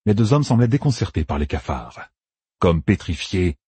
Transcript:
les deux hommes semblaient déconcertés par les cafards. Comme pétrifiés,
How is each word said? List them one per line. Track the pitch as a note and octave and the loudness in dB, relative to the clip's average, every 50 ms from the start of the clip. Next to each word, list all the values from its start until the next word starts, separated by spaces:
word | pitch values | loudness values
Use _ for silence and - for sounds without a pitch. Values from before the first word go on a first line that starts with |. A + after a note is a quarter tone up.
| - | -2
les | G#2 G#2 | 0 2
deux | G2+ A#2 G#2 C3+ | 2 2 2 2
hommes | D3 C#3+ | 2 2
semblaient | - B2+ A#2 B2 A#2 | 2 2 2 4 2
déconcertés | A2+ C#3+ - D3 B2 - A2 F2 - F2 D#2 | 2 0 0 0 0 0 -2 -4 -2 -4 -4
par | - D2 C#2+ | -2 -2 -4
les | D2 - | -4 -4
cafards. | - D2 - - D#2 C2+ - - - - - - _ _ _ _ _ _ _ _ _ _ | -4 -6 -6 -6 -8 -8 -10 -14 -18 -20 -20 -20 _ _ _ _ _ _ _ _ _ _
Comme | - F2+ E2 E2 - | 2 2 2 2 2
pétrifiés, | - G2+ - - - F2 - - - - F#2+ F2+ F2+ D#2 - _ | 0 0 0 -2 -4 -8 -6 -6 -4 -2 0 0 0 -2 -6 _